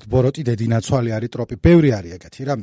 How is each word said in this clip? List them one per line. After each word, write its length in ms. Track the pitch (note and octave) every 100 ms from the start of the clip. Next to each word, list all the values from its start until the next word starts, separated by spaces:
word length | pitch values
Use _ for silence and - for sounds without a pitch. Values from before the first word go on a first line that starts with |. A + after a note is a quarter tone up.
ბოროტი 400 | G#2+ B2+ B2+ C#3
დედინაცვალი 680 | A#2+ A2 A2+ A2+ - C3+ A#2
არის 220 | A2 A#2
ტროპი, 220 | - A#2 A2+
ბევრი 340 | E3 E3+ D3+
არის 220 | G#2+ E2+
ეგეთი, 300 | F2+ - -
რა. 120 | C3+ C3